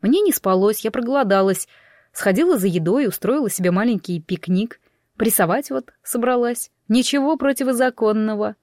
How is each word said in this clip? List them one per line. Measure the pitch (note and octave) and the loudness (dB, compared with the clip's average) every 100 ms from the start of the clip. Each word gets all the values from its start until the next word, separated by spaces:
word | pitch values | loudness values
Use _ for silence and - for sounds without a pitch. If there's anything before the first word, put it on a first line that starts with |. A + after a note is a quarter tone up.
Мне | A3 E4+ | 2 2
не | G#4 | 2
спалось, | - F#3+ F#3 G3+ G#3+ | 0 0 2 2 0
я | A3 | -4
проголодалась. | - A#3 C#4 A3 G3 F#3+ F#3 - _ _ _ _ | -4 -2 0 2 2 2 0 -6 _ _ _ _
Сходила | - G3+ F#3+ E4+ C#4+ | -4 0 2 2 2
за | F#3+ | 2
едой, | F3 D#3+ A#3 C4 | 0 0 0 0
устроила | - F#3+ C#4 A#3 | -2 -2 0 -2
себе | - F3+ | -2 0
маленький | F3+ A3+ G#3 - F3 | 2 0 -2 -4 -8
пикник. | - F3 - F#3 A3+ - _ _ _ _ | -4 -8 -2 -2 -2 -10 _ _ _ _
Прессовать | A3 - E3+ A3 D4 | -2 0 0 0 -2
вот | C4 B3+ _ | -8 -8 _
собралась. | - B3 A#3+ B3 A#3+ A#3+ - _ _ | -8 -4 0 0 0 -4 -10 _ _
Ничего | A3+ B3 C#4+ C#4 D#4+ | 0 2 0 0 0
противозаконного. | C#4 C4 C4 A#3+ B3+ B3 A3 G#3+ G#3+ G#3 G#3+ G#3+ | 0 0 -2 0 0 0 0 0 -2 -2 -6 -8